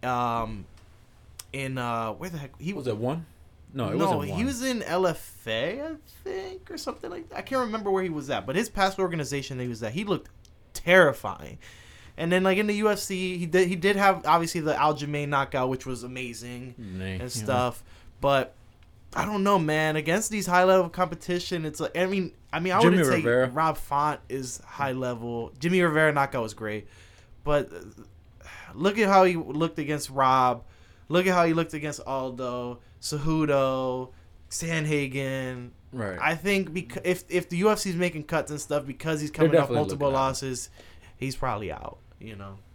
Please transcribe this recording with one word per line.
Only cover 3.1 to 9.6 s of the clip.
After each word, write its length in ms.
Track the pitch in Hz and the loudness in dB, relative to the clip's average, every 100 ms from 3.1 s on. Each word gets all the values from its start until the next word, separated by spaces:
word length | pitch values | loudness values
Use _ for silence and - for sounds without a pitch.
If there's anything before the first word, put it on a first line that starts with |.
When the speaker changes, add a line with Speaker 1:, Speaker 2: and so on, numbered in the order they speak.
| 160 160 - - - - | -4 -8 -18 -20 -20 -14
Speaker 2:
No, 160 | 139 107 | -6 -2
it 80 | 98 | 0
Speaker 1:
No, 80 | - | 2
Speaker 2:
wasn't 200 | 147 143 | 0 -2
Speaker 1:
he 60 | |
Speaker 2:
one. 140 | - - | -2 -2
Speaker 1:
was 180 | 233 | -2
in 200 | 262 240 | -2 -2
L 220 | - 175 185 | -2 2 2
F 400 | 160 - - - | 0 -8 -14 -6
A, 340 | 110 143 233 | -2 -2 -4
I 140 | 302 311 - - | -8 -10 -16 -16
think, 460 | 381 381 381 370 - | -10 -8 -10 -14 -14
or 60 | 339 | -10
something 320 | - - - | -10 -8 -10
like 180 | 175 330 | -12 -10
that. 80 | - | -12
I 40 | |
can't 200 | 196 262 240 | -4 -2 -2
remember 260 | 220 202 | -2 0
where 120 | 190 | 0
he 60 | 185 | 0
was 200 | 151 131 | -4 -4
at, 160 | 123 - | -4 -2
but 100 | 180 | -2
his 140 | 226 | -2
past 300 | - 196 190 | 0 0 2
organization 580 | 185 170 135 139 135 | -2 0 -4 -4 -6
that 60 | 131 | -6